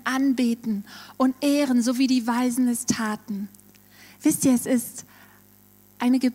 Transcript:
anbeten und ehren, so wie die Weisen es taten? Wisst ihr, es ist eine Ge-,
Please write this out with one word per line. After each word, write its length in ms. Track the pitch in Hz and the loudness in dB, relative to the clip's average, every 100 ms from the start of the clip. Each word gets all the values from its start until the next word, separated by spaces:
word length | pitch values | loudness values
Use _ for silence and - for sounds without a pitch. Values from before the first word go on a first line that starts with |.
| 247 | -4
anbeten 800 | 262 277 254 240 233 226 202 - - - - | 0 0 2 0 -2 -4 -6 -8 -18 -12 0
und 180 | 262 - | 0 0
ehren, 400 | 285 285 277 247 | 0 2 2 2
so 160 | 233 247 | 2 0
wie 100 | 262 | 2
die 180 | 254 226 | 0 0
Weisen 440 | 233 254 247 247 | 0 0 0 0
es 160 | 233 - | 0 -4
taten? 640 | - 220 214 - 196 208 - - - _ - - - | -4 -4 -6 -8 -10 -10 -14 -20 -20 _ -20 -20 -4
Wisst 240 | 302 - 269 | -2 2 2
ihr, 80 | |
es 120 | 247 - | 2 2
ist 380 | 247 - - - - - - _ _ _ _ _ - | -2 -2 -12 -20 -20 -20 -20 _ _ _ _ _ -4
eine 200 | 247 262 | 0 2
Ge-, 120 | 254 | 0